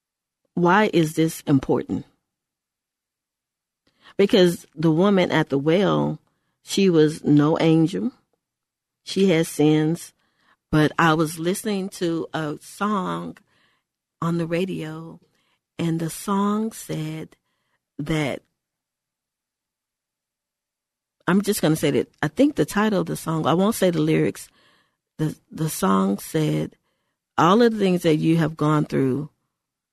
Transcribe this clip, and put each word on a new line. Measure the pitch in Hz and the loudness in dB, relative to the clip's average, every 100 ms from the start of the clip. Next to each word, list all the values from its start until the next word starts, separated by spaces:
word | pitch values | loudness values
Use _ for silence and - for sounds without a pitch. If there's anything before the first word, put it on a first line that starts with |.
| _ _ _ _ _ | _ _ _ _ _
Why | - 170 190 214 | 0 2 4 4
is | - 156 | 2 0
this | 160 160 - - | 0 -2 -2 0
important? | 139 - 135 135 95 - _ _ _ _ _ _ _ _ _ _ _ _ _ _ _ _ _ _ _ _ - | 0 2 -2 -2 -8 -8 _ _ _ _ _ _ _ _ _ _ _ _ _ _ _ _ _ _ _ _ 0
Because | 196 214 180 175 - - | 2 6 4 2 -10 -2
the | 160 | 2
woman | 156 196 196 180 | 4 4 4 2
at | 156 151 | 0 0
the | 139 | -2
well, | 143 170 185 151 147 156 _ _ _ _ | 0 2 2 0 -2 -6 _ _ _ _
she | - - 196 | -8 0 2
was | 165 151 160 | 4 4 2
no | - 147 147 160 | 2 4 4 2
angel. | 165 160 160 185 220 - _ _ _ _ _ _ _ _ | 2 4 2 -2 -8 -10 _ _ _ _ _ _ _ _
She | - - 196 | -10 0 2
has | 160 165 | 2 0
sins. | - 147 156 156 165 - _ _ _ _ _ _ | 2 2 4 2 -2 -8 _ _ _ _ _ _
But | 156 151 - | 0 0 2
I | 165 156 | 2 2
was | 156 170 | 0 -4
listening | 165 202 226 202 190 | -6 -4 -4 -6 -6
to | - 175 165 - | -6 -4 -4 -6
a | 156 151 147 | -6 -8 -8
song | - - 202 208 180 170 170 - _ _ _ _ _ _ _ _ | -14 -8 -4 -2 -4 -8 -10 -16 _ _ _ _ _ _ _ _
on | 165 170 | -4 -4
the | 165 | -4
radio, | 170 190 165 156 156 165 170 _ _ _ _ _ _ | -4 -4 -6 -10 -12 -16 -20 _ _ _ _ _ _
and | 170 165 | -4 -2
the | 165 | -6
song | - - 196 202 208 220 | -8 -4 -2 0 -2 -6
said | - - 156 156 156 156 _ _ _ _ _ _ - | -10 -12 -8 -8 -10 -14 _ _ _ _ _ _ -14
that, | 143 156 143 101 - _ _ _ _ _ _ _ _ _ _ _ _ _ _ _ _ _ _ _ _ _ _ _ _ _ _ _ - | -6 -4 -2 -6 -12 _ _ _ _ _ _ _ _ _ _ _ _ _ _ _ _ _ _ _ _ _ _ _ _ _ _ _ -2
I'm | 185 | 0
just | 202 208 | 0 -2
gonna | 160 160 | 0 0
say | 151 | 0
that, | 131 - _ | 0 -2 _
I | 151 | -8
think | - 285 - | 0 0 2
the | 151 | -2
title | 202 214 190 | 0 0 0
of | 165 | -2
the | 151 | -6
song, | - 160 143 | -4 -2 0
I | |
won't | 165 196 - | 2 2 2
say | 185 | 0
the | 165 | 0
lyrics. | 156 160 151 - - _ _ _ _ _ _ _ | 0 0 0 -4 -18 _ _ _ _ _ _ _
The, | 156 - _ | -6 -6 _
the | 175 160 | -8 -8
song | - 190 190 190 202 | -4 -2 0 0 -4
said, | - 160 151 156 156 - _ _ _ _ _ - | -4 -4 -2 -2 -6 -12 _ _ _ _ _ 0
"All | 156 208 | 4 6
of | 233 | 4
the | 220 | 2
things | 196 180 | 0 2
that | 170 156 | 2 0
you | 160 165 | 2 2
have | 156 160 | 0 0
gone | 151 151 147 | 0 0 0
through, | 143 135 127 151 _ _ _ _ _ _ | -2 -2 -2 -6 _ _ _ _ _ _